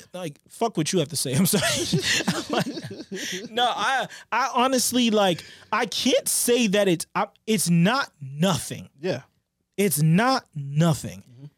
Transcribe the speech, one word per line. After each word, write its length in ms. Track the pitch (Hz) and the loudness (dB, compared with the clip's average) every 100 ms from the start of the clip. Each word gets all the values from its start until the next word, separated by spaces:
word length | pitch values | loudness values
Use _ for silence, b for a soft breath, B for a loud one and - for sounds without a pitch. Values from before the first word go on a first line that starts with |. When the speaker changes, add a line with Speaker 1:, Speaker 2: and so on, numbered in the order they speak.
| - | -10
Speaker 1:
like, 260 | 180 180 - _ | -12 -12 -12 _
fuck 300 | - 233 - | -4 -2 -2
what 140 | 160 | -2
you 60 | 185 | 0
have 100 | 143 | -2
to 60 | 139 | -4
say. 180 | 139 | -2
<laughs> 20 | 127 | 0
I'm 100 | 190 | 2
sorry. 180 | - 679 | 2 0
<laughs> 1800 | 587 339 - - - - 311 - 240 220 330 175 202 - 190 - 185 214 | -2 -2 -2 0 -2 -2 -4 -4 -4 -4 -6 -12 -14 -12 -10 -8 -10 -8
No, 140 | 220 240 | -2 -2
I, 420 | 175 214 262 190 B B | 0 -2 -2 -4 B B
I 180 | 220 262 | -2 0
honestly, 560 | 254 254 262 - 233 233 | 0 2 2 0 0 2
like, 340 | 214 196 165 B B B | 4 2 2 B B B
I 140 | 214 247 | -2 -2
can't 420 | - 247 494 - | -2 0 2 0
say 400 | - - 240 233 | -2 2 2 2
that 200 | 202 202 | 2 2
it's, 180 | 165 - - | 2 -2 -4
I, 120 | 208 _ - | -4 _ -2
it's 220 | 220 170 | 0 4
not 400 | 170 175 262 - _ | 4 4 2 -2 _
nothing. 680 | 135 143 185 147 - - 95 _ | -12 -2 0 0 -4 -12 -14 _
Speaker 2:
Yeah. 220 | 165 127 - _ _ _ _ - | -6 -6 -8 _ _ _ _ -2
Speaker 1:
It's 240 | 196 147 | 0 2
not 440 | 156 170 240 262 - 147 | 4 4 4 0 -2 -10
nothing. 680 | 139 147 165 139 110 92 95 | -4 2 2 2 -4 -14 -18
Speaker 2:
Mm-hmm. 160 | 120 143 | -20 -20